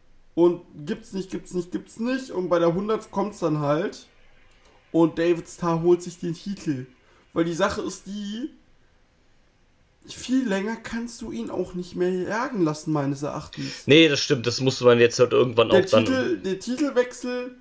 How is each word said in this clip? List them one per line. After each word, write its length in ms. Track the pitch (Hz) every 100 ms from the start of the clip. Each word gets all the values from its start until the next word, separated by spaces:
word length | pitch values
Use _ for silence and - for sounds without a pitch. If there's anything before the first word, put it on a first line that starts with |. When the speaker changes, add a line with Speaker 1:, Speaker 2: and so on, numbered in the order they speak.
| _ - _ -
Speaker 1:
Und 240 | 175 175 - 151
gibt's 300 | 147 214 -
nicht, 160 | 190 185
gibt's 240 | 185 -
nicht, 180 | 180 175
gibt's 260 | 196 - -
nicht. 320 | 233 262 262
Und 200 | 185 180
bei 80 | 170
der 160 | 170
hundert 360 | 170 208 214 -
kommt's 280 | 196 208 208
dann 220 | 170 151
halt. 460 | 143 151 208 - - _ - - _ _ _ _ _
Und 260 | 160 165 160
David 300 | 170 170 -
Starr 320 | - 175 165
holt 220 | 170 175
sich 160 | 175 -
den 140 | 175
Titel. 500 | 165 202 190 165 131 131 _ _ _ _
Weil 140 | 170 170
die 80 |
Sache 260 | 160 202 202
ist 260 | 202 - 190
die, 440 | 208 202 214 302 - _ _ _ _ _ _ _ _ _ _ _ _ _ _ -
viel 400 | - - 262 226
länger 300 | 190 208 226
kannst 460 | - 233 240 -
du 100 | 226
ihn 160 | 226 214
auch 240 | - 185
nicht 240 | 180 175 175
mehr 140 | 180
jagen 520 | 185 180 214 277 220
lassen, 300 | 160 151 160
meines 300 | 147 139 139
Erachtens. 640 | 147 - - - 135 - -
Speaker 2:
Nee, 220 | 151 160
das 120 | 139
stimmt, 260 | - 135 117
das 140 | -
musste 240 | 131 -
man 160 | 123 120
jetzt 180 | 120 -
halt 140 | 123
irgendwann 380 | 120 123 113 113
Speaker 1:
Der 100 | 101
Speaker 2:
auch 60 | -
dann 160 | 110
Speaker 1:
Titel, 320 | 110 - - 98
der 240 | 185 185
Titelwechsel 960 | - 254 285 233 247 - 247 247 254 247